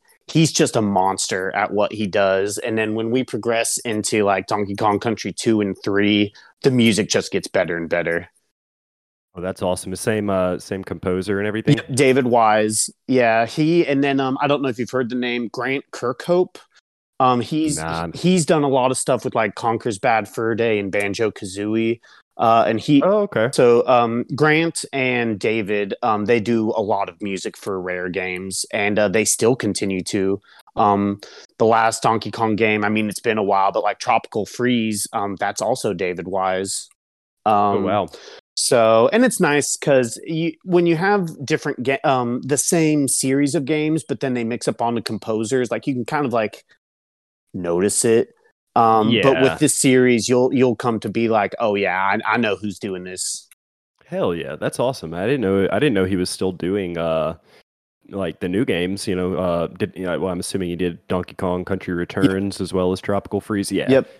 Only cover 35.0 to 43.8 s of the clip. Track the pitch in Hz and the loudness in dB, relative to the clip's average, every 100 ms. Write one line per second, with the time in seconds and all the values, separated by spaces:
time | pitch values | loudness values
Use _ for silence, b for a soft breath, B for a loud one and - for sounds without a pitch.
35 | - 113 101 95 101 104 110 131 110 90 | -6 -6 -6 -4 -6 -4 -4 -2 -4 -2
36 | 90 90 87 95 92 92 98 - - _ | -4 -4 -6 -2 -2 -2 -4 -8 -10 _
37 | _ _ _ _ 107 104 101 101 95 101 | _ _ _ _ 2 2 4 2 2 0
38 | 87 B B B _ - - 123 110 113 | -2 B B B _ -4 2 4 6 6
39 | 127 220 254 - 160 147 - - 156 135 | 6 4 2 4 2 2 0 -2 2 4
40 | 117 - - 160 165 - 185 175 170 160 | 2 -4 -6 -4 -4 -6 0 2 4 2
41 | 190 208 165 147 127 151 147 - 127 135 | 2 2 0 -6 -4 -2 -2 -4 -2 0
42 | 151 131 120 123 135 147 - 175 156 151 | 2 2 0 -2 -2 -2 2 2 4 2
43 | 135 - 131 139 143 151 131 151 | 2 0 0 2 2 0 0 0